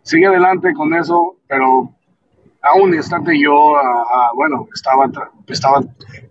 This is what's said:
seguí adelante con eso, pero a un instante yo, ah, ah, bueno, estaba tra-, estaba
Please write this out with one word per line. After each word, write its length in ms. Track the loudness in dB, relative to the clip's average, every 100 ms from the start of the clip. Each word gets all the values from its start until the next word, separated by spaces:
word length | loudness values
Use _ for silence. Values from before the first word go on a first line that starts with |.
seguí 220 | -4 0
adelante 500 | 2 4 2 0 -2
con 200 | -2 -2
eso, 420 | -2 -2 -2 -2 -6 -8
pero 440 | -2 0 0 -2 _ _ _ _ _ _ _
a 140 | 0
un 200 | 2 2
instante 380 | 0 -4 -6 -2 0
yo, 360 | 2 4 4 2
ah, 280 | 0 -2 -2
ah, 180 | 0 0
bueno, 340 | 0 -4 -4 -10
estaba 320 | -10 -2 0 0
tra-, 240 | -4 -16 _ -14
estaba 340 | -4 0 0 -2 -14 -20 -20 -6